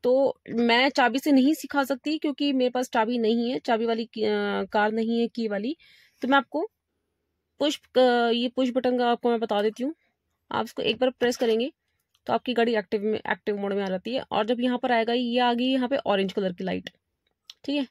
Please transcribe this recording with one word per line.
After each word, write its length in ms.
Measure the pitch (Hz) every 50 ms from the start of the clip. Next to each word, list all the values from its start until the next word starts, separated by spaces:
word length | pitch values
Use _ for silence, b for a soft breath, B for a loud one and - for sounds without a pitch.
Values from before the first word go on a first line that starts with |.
| -
तो 360 | 247 254 269 277 254 - _ _ -
मैं 400 | - 226 240 233 226 240 262 294
चाबी 300 | 285 - 254 240 220 269
से 120 | - 311
नहीं 220 | 285 262 254 285 311
सिखा 300 | - - 269 - 285 269
सकती 340 | 247 277 247 _ 294 311
क्योंकि 360 | 302 - 311 269 - 294 285 277
मेरे 160 | 262 247 247
पास 200 | 240 247 254 -
चाबी 280 | - 240 220 220 247
नहीं 340 | 240 226 214 233 233 233 233
है, 80 | 262 294
चाबी 260 | _ - 233 214 233
वाली 200 | 226 226 226 233
की, 180 | - - 220 214
अ, 400 | 214 208 208 202 202 202 196 196
कार 280 | 185 - 214 208 214
नहीं 280 | 214 226 226 226 233 233
है 60 | 233
की 200 | 233 _ 240 226
वाली। 280 | 214 208 196 202 247 330 b b b b b b b b b
तो 60 | -
मैं 100 | 240 277
आपको 340 | 277 254 _ - 294 370 440 _ _ _ _ _ _ _ _ _ _ _ _ _ _ _ _ _ _
पुश, 220 | 269 302 285 - _ _ _
अ, 20 | 254 254 247 240 240 233 233
ये 200 | 226 240 240 254
पुश 200 | _ - 262 247
बटन 260 | 233 262 233 254 247
का 120 | 247 247 240
आपको 180 | 240 233 - 240
मैं 100 | 233 226
बता 220 | 226 220 214 202
देती 220 | 208 220 214 - 240
हूँ। 120 | 285 330 _ _ _ _ _ _ _ _ _ _ _
आप 140 | - - 220
इसको 160 | 233 - -
एक 160 | - - 226
बार 120 | 226 254 262
प्रेस 280 | 247 _ 247 240 247
करेंगे 340 | - 262 226 220 226 240 311 _ _ _ _ _ _ _ _ _ _ _
तो 80 | - 233
आपकी 200 | 226 _ - 240
गाड़ी 220 | 226 233 233 233
एक्टिव 260 | 214 202 _ - 208
में, 180 | 202 220 214 - -
एक्टिव 300 | - 208 190 _ - 208
मोड 160 | 202 202 202 196
में 100 | 202 202
आ 40 |
जाती 260 | 196 185 185 _ 226 240
है। 100 | 269 - _
और 140 | - 202 220
जब 140 | 214 247 233
यहाँ 180 | 240 254 247
पर 140 | 240 - 247
आएगा, 220 | 247 226 226 226 233
ये 260 | 254 254 240 233 254
आ 140 | 247 247 240
गई 120 | 233 247
यहाँ 220 | 262 262 269 254
पे 100 | 240 269
ऑरेंज 360 | - - - 202 196 196 190 -
कलर 200 | 214 196 190 180
की 100 | - 190
लाइट, 260 | 185 180 185 185 - _ _ _ _ _ _ _ _ _ _ _ _ - _ -
ठीक 120 | - 285
है? 120 | 294 269 -